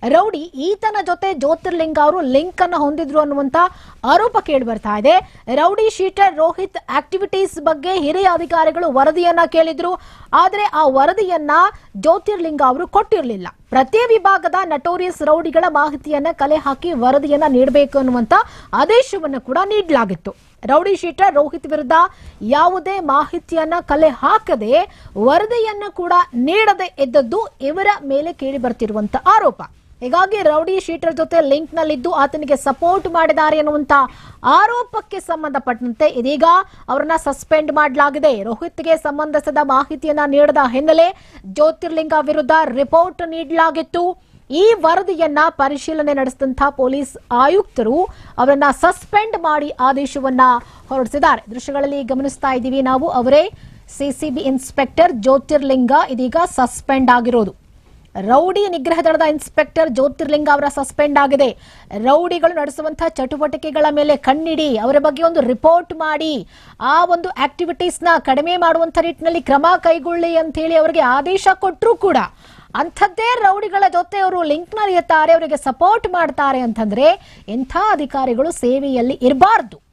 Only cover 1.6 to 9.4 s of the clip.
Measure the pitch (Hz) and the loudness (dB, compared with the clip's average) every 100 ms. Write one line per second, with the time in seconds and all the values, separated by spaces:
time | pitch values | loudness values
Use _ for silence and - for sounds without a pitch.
1.6 | 370 349 320 302 294 359 285 262 339 - | -2 -4 -2 2 2 2 0 0 -2 -2
2.6 | 359 349 285 302 320 294 294 285 277 320 | -2 0 -2 -2 -4 -2 0 -2 -2 0
3.6 | 359 - - - 233 320 440 466 - 285 | 0 -2 -20 -10 0 2 2 -2 -2 -2
4.6 | 233 226 214 208 226 359 381 - - 262 | -2 -6 -6 0 4 2 2 -18 -6 0
5.6 | 330 403 440 - 370 381 392 302 320 339 | 2 2 0 0 -4 2 0 2 -2 0
6.6 | 381 339 - 269 - 381 392 381 381 - | -8 -10 -4 -4 -4 -6 -4 -2 -2 -2
7.6 | 302 311 302 381 285 330 392 339 339 339 | -2 -2 -2 -2 -2 2 2 2 0 0
8.6 | 320 320 339 262 285 320 339 339 | 0 0 0 2 2 2 2 2